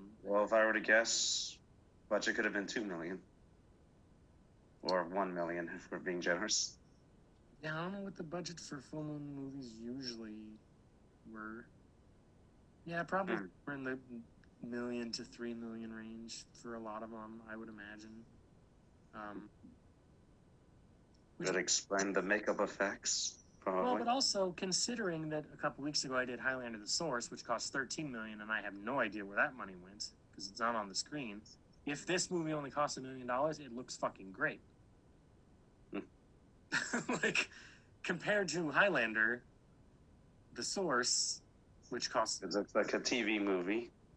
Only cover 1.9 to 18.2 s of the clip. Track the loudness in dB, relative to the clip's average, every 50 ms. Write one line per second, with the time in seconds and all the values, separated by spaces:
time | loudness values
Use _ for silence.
1.9 | -20 -14 -4 0 0 2 2 2 2 2 2 2 2 0 -2 -2 -2 -2 -2 -2
2.9 | -4 -4 -4 -4 -6 -8 -10 -14 -20 -20 -20 -20 -20 -20 -20 -20 -20 -20 -20 -20
3.9 | -20 -20 -20 -20 -20 -20 -20 -20 -20 -20 -20 -20 -20 -20 -20 -20 -16 -6 0 4
4.9 | 4 4 4 4 2 0 2 2 2 0 0 0 0 -2 -2 -4 -6 -8 -10 -8
5.9 | -8 -6 -4 -2 -2 0 2 2 2 2 2 2 2 2 0 0 -4 -10 -20 -20
6.9 | -20 -20 -20 -20 -20 -20 -20 -20 -20 -20 -20 -20 -16 -10 -6 -4 -4 -2 -2 -4
7.9 | -4 -6 -6 -8 -8 -8 -8 -6 -6 -6 -6 -6 -8 -10 -10 -10 -10 -10 -10 -8
8.9 | -8 -6 -6 -4 -6 -6 -6 -8 -8 -8 -8 -8 -8 -8 -10 -10 -10 -10 -8 -6
9.9 | -6 -6 -6 -6 -6 -8 -8 -10 -10 -12 -12 -14 -16 -18 -20 -20 -20 -20 -20 -20
10.9 | -20 -20 -20 -20 -20 -20 -18 -14 -12 -10 -10 -10 -10 -10 -14 -16 -20 -20 -20 -20
11.9 | -20 -20 -20 -20 -20 -20 -20 -20 -20 -20 -20 -20 -20 -20 -20 -20 -20 -14 -10 -4
12.9 | -2 -2 -2 0 0 0 0 0 0 -2 -4 -6 -12 -12 -8 -8 -6 -4 -4 -4
13.9 | -4 -6 -6 -12 -12 -14 -14 -14 -20 -20 -20 -20 -20 -12 -10 -6 -4 -4 -2 -2
14.9 | -2 -2 -4 -4 -4 -8 -8 -10 -10 -8 -6 -6 -6 -6 -8 -8 -8 -8 -8 -8
15.9 | -10 -10 -10 -10 -10 -12 -12 -12 -12 -14 -14 -16 -20 -14 -12 -10 -8 -8 -6 -6
16.9 | -6 -6 -8 -8 -8 -10 -10 -10 -12 -12 -12 -10 -10 -10 -10 -10 -12 -12 -12 -12
17.9 | -12 -12 -14 -14 -16 -16